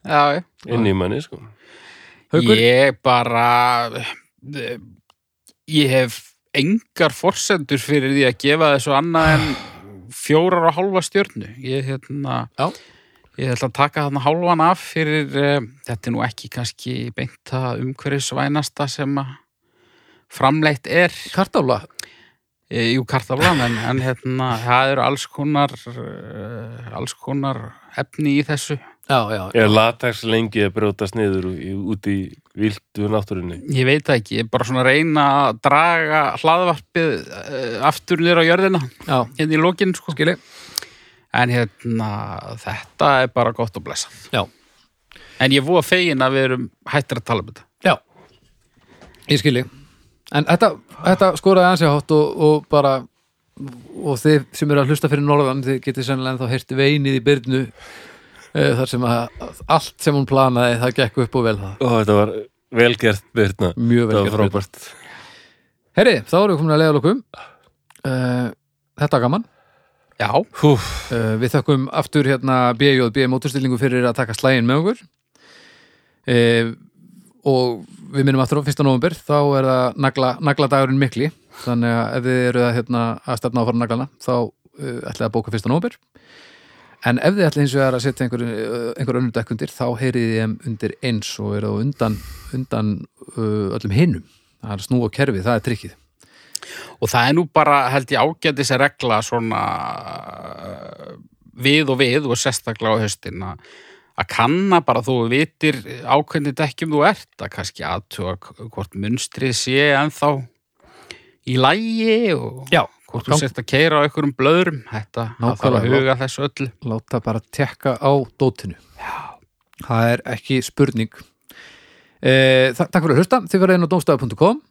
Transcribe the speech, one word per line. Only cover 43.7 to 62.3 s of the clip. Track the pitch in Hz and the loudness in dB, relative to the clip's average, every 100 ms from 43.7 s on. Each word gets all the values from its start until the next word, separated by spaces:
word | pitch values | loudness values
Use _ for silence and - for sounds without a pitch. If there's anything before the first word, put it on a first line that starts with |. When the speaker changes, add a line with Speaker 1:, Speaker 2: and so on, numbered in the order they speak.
| - | -6
Speaker 1:
og | |
blessað. | 73 69 - - - | -12 -10 -10 -14 -6
Speaker 3:
Já. | 123 95 _ _ _ _ _ _ - - - | -4 -4 _ _ _ _ _ _ -20 -20 -2
Speaker 1:
En | 131 | 2
ég | 139 | 2
er | 135 | 4
voða | 180 - | 0 2
feginn | 185 180 139 | 0 2 2
að | 131 | 2
við | 135 | 2
erum | 131 127 120 _ - | 0 -2 -6 _ -4
hættir | 147 135 120 | -4 -2 -8
að | |
tala | - 113 | -4 -4
um | 92 | -4
þetta. | - _ _ | -16 _ _
Speaker 3:
Já, | 185 - _ _ - _ _ _ _ _ _ _ - _ - | 0 0 _ _ -20 _ _ _ _ _ _ _ -20 _ -2
ég | 147 | 0
skil | 151 | 2
ég. | 127 131 - - _ _ _ - | 0 -2 -12 -20 _ _ _ -4
En | 143 | -2
þetta, | 151 170 214 - _ - | 2 4 4 0 _ -4
þetta | - 185 190 151 | 0 4 4 2
skoraði | 190 190 180 | 4 6 6
ansi | 180 160 | 4 2
hátt | 147 - | 2 2
og, | 156 151 - | 2 2 2
og | 151 151 - | 2 2 2
bara, | 147 139 135 123 _ _ _ _ - 135 123 - - | 2 4 2 -4 _ _ _ _ -16 -16 -16 -20 -10
og | 151 131 | -6 0
þið | 151 151 131 | 4 4 2
sem | - 147 | -4 0
eru | 143 | 2
að | 135 | 2
hlusta | 147 151 | 0 0
fyrir | 143 | 0
norðan, | 143 147 139 135 | 2 2 2 -2
þið | 127 135 | -4 -4
getið | 135 127 | -4 -6
sennilega | 123 135 131 | -4 -4 -4
ennþá | 127 123 | -4 -4
heyrt | 120 - | -4 -4
veinið | 135 139 147 139 135 | 0 2 2 0 0
í | |
Birnu, | 120 143 120 131 123 - - - - - _ - - | 2 2 2 -2 -2 -8 -20 -20 -20 -20 _ -20 -10
eh, | 156 143 | 0 2
þar | 123 127 | 2 0
sem | 123 | -2
að | 123 117 120 - 120 - - | 0 0 -2 -10 -16 -16 0
allt | 160 - - | 0 0 -4
sem | - | 0
hún | 147 135 | 0 2
planaði, | 135 135 123 123 120 | 4 4 4 2 2
það | 123 127 | -2 0
gekk | 123 - | -2 0
upp | 127 127 | -2 0
og | |
vel | 117 107 | 0 -2
það. | 95 98 | -6 -4
Speaker 2:
Ó, | 123 117 | 0 2
þetta | 107 104 | 4 4
var | 104 | 2